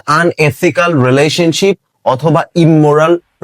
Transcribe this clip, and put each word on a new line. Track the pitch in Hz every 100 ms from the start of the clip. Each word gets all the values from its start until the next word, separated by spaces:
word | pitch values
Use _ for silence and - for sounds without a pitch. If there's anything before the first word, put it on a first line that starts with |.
| -
আনএথিক্যাল | 156 170 - 151 - 175 175 175 147
রিলেশনশিপ | 127 135 151 170 165 - 196 202 _ _ 113
অথবা | 127 165 160 - 175
ইমোরাল | 160 160 147 147 160 349 _ -